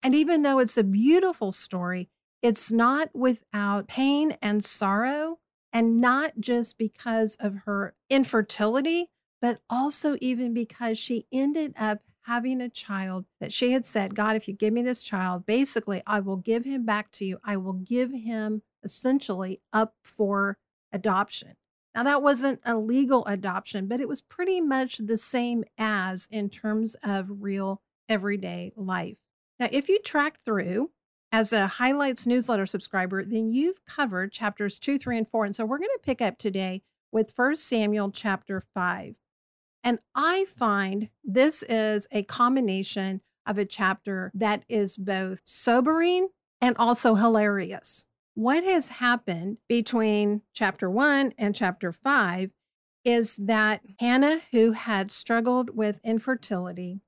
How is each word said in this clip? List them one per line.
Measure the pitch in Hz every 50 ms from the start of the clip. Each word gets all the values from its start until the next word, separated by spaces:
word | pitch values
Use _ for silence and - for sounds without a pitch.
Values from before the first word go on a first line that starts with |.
| -
And | 262 254
even | 294 311 285 349 320 294
though | 285 269 262
it's | 254 226 - -
a | 214
beautiful | 196 190 202 220 269 320 359 381 381 339 - 233 196 185
story, | - - - - 180 180 175 180 180 180 - _ _ _ _ _ _ -
it's | 240 220 220 - - 220
not | 226 233 240 262 294 320 294 _
without | 262 247 254 254 226 _ _ - 208 202 202 202 202 196
pain | - - - 262 277 285 285 302 311 - -
and | - 208 208 214 202
sorrow, | - - - 214 196 196 208 233 254 277 294 302 320 330 - _ _ _ _ _ _ -
and | 233 226 226 226 226
not | 240 247 247 269 294 320 - -
just | 208 - 240 240 233 226 - _
because | 226 214 _ _ - 240 226 226 226 220 214
of | - - 208 196 196 -
her | - 202 196 202 - - _ _ _
infertility, | 269 269 269 - - 226 214 - - - 214 214 226 262 269 320 330 339 349 - _ _ _ _ _ _
but | - 240 233 - _ _
also | 233 247 262 294 277 - - 302 285 -
even | - 254 254 233 254 240 233
because | 233 233 220 - - 240 233 226 220
she | - - 247 226 - _
ended | - 254 269 277 294 320 311 285 - -
up | 220 214 214 214 _ _ _ _ _
having | - 233 240 233 262 262 254
a | 247 247
child | - - - - 202 190 190 190 185 185 185 _ _ _
that | - - 208
she | - 254 247 254
had | 262 240
said, | - - 220 196 190 202
"God, | 208 208 214 220
if | 220 220 -
you | 196
give | 202 - 214 220
me | 240 240
this | 247 247 - -
child, | - - 190 185 185 180 180 185
basically, | - 214 247 277 - - 240 214 - 202 180 -
I | - 208 208
will | 196 196 190
give | 190 180 - 220 233 240
him | 269 277 269 240
back | 220 214 208 214 _ -
to | - 208
you. | 190 185 165 _
I | - 208
will | 196 185 190 190
give | 185 185 - 240 247 254 247
him | 269 254 220 226 233 220 214 214 214 214 - _ _ _ _
essentially | - - - - 254 262 277 - - 202 180 190 185 190 - _ _ -
up | 214 220 220 _ _ _
for | - - - 220 196 202 196 196 196 202 _ _ _ _ _ _ _ -
adoption." | 202 190 214 190 190 202 202 - - - - - _ _ _ _ _ _ _ _
Now, | 226 240
that | 277 285 285 277
wasn't | 285 285 240 254 277 262 - _
a | - 233
legal | 220 214 220 240 262 277 247 269 247 -
adoption, | - 202 196 190 196 180 190 196 - - 208 190
but | 196 233 254
it | 277 -
was | 294 269
pretty | - _ - - 359 370 381 370
much | 339 302 269 262 254 254 - -
the | 220 202 226 214
same | - - - 254 240 240 240 233 220 - _
as | - 220 220 214 202 185 185 185 185 - -
in | - 220 202 202
terms | 202 - - 214 214 220 220 220 - - -
of | 226 202 196 190 190 202 202 202
real | 202 196 196 196 190 196 196 _ _ _ _ _ -
everyday | 220 208 185 202 202 202 185 180 175 175 175 185 -
life. | - 196 190 185 180 170 175 214 _ _ _ _ _ _ _ _ _
Now, | 247 - -
if | 277 277 -
you | 381 427
track | 427 - - 302 285 302 302 _ _
through | - 220 196 180 180 180 208 269 330 _ _ _ _ _ _ _ _ -
as | 226 220 208 240
a | 220 196
Highlights | 190 - - 247 254 269 285 285 269 254 - -
newsletter | 240 240 254 226 247 240 208 190
subscriber, | 190 - 190 - - - 196 185 185 190 190 190
then | 196 233 220 226 220 226
you've | 254 294 339 381 - _
covered | _ - - 294 247 190 180 185 196 -
chapters | - 226 208 208 - 208 202 196 -
two, | - - 277 277
three, | - 254 240
and | 226 226 -
four. | - 226 214
And | 202 196
so | - 226
we're | 214 247 294
gonna | 349 440 539 - _
pick | - 262 -
up | 240 202 - _
today | - 214 190 196 190 185 185 190 _ _ _ _ _ _ -
with | 220 220 226 -
First | - 247 262 302 311 -
Samuel | - 247 226 214 208 208 214 202 196
chapter | 196 - - 220 196 190 _ _ 196 190
five. | 185 _ _ 202 180 180 175 190 190 - 220 _ _ _ _ _ _ _ _ _ _ _ _ _ _
And | 247 240 - _ _ _
I | 269 285 320 349 381 392
find | 381 - - 247 220 202 202 196 190 196 202 220 - _ _ _
this | 277 190 254 262 302 311 - -
is | - 233 220 214 214 214 208 202 -
a | - 214 196
combination | _ - - 247 240 262 269 254 208 190 190 196 - - 208 190 190 190 190 _ _ _ _ _
of | - 214 196
a | 208
chapter | 190 - - 202 190 190 - _ - 196 190 185 185 -
that | 190 220 214 208 208 - _
is | 240 214 202 190 -
both | - 190 190 196 190 190 185 185 185 _
sobering | - - - - - 233 247 254 285 320 320 330 349 359 370 370 381 _ _ _ _ _ _
and | - 247 240
also | - 233 226 247 233 - 247 226
hilarious. | 196 214 233 226 220 208 208 202 196 185 175 175 - _ - - - - _ _ _ _ _ _
What | - 220 240 269 320 349
has | 381 370 339 262 -
happened | - - 247 240 240 247 _ - 180 165 170 190 214 - _ _
between | 240 240 220 - - 233 220 214 214 208 208 208 208 214 - _ _
chapter | - 226 196 190 - - 185
one | 185 220 269 294 285 277 277 254 220 -
and | 226 202 208
chapter | - 220 185 180 _ - 175 165
five | - _ 262 285 277 220 180 175 180 190 196 _ _ _ _ _ _ _ _ _ _ _
is | 247 240 233 233 226 -
that | - 202 196 226 214 214 214 214 208 _ - - _
Hannah, | 240 240 247 262 269 285 311 320 - -
who | - 240 220 233 220
had | 220 - - 220 196 190 196
struggled | - - - - 233 233 226 247 247 254 254 233 -
with | - 214 208 208 208 _
infertility | 226 220 226 - - 262 247 - - 214 185 180 180 180 175 180 180 180 196 _